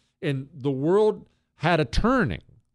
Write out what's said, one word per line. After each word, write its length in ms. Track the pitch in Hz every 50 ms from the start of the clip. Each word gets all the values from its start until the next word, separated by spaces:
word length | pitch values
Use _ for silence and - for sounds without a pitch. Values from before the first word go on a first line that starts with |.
| _ _ _ _
And 260 | - 151 139 131 139 139 -
the 180 | 143 123 143
world 540 | 135 131 143 165 190 208 214 214 202 - - _ _ _ _ _ _
had 240 | _ 143 170 175 156
a 60 | 147
turning. 560 | - - - - 233 269 262 190 113 76 - - - - _ _ _